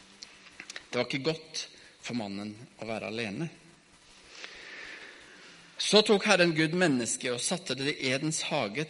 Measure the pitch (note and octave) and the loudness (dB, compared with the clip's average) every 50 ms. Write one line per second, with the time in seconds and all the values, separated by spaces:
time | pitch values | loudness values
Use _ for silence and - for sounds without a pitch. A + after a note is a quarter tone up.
0 | - - - - - - - - - - - - - - - - - - - B2 | -20 -20 -20 -18 -18 -18 -18 -20 -20 -20 -20 -18 -16 -14 -14 -14 -12 -4 -2 -2
1 | A#2+ - - C#3 C3 D#3 D#3+ - - - - - - - - - - - - - | -2 0 -2 -2 0 -2 -2 -2 -6 -10 -10 -10 -10 -10 -14 -20 -20 -20 -20 -14
2 | - - A#2 B2 G#2+ G2+ G2 G2+ G#2 G#2+ G#2 G#2+ - - - - A2 A2 A2 G#2 | -10 -6 -6 -4 -4 -6 -6 -8 -8 -8 -10 -12 -16 -18 -14 -12 -8 -6 -6 -6
3 | G2+ G2+ G#2+ A#2 A#2 G#2 F#2+ B2+ E3 D#3+ - - - - - - _ _ - - | -6 -6 -4 -4 -4 -4 -4 -4 -6 -6 -8 -12 -20 -20 -20 -20 _ _ -20 -20
4 | - - - - - - - - - - - - - - - - - - - - | -20 -20 -20 -20 -20 -20 -18 -16 -16 -16 -16 -18 -16 -16 -16 -14 -14 -14 -16 -16
5 | - - - - - - - - - - - - - - - - - - - G#3 | -16 -18 -20 -20 -20 -20 -20 -20 -20 -20 -20 -20 -20 -20 -8 -4 0 6 6 6
6 | G#3 - G#3+ G3 G3 G#3+ G3 F3 F3 E3+ D#3+ D3+ D#3+ D#3 E3 F3+ F#3 E3 C3+ B2 | 8 8 4 4 6 6 6 6 6 6 6 4 2 2 4 4 4 4 4 4
7 | A#2 A2+ - - - B2+ A#2+ B2 - - F#3+ E3 - - C3 C3 C3+ C#3+ - - | 2 0 -2 -2 -2 -2 -2 -2 -2 -2 -2 -2 -2 -4 -4 -2 -2 -2 -2 0
8 | C3+ C3 B2+ C3+ D#3 D#3 D#3+ - - - E3 D3 A#2+ G2+ G#2 C3+ D#3 - | 0 0 0 0 0 -2 -2 -2 -2 -2 0 0 0 0 -2 -4 -6 -6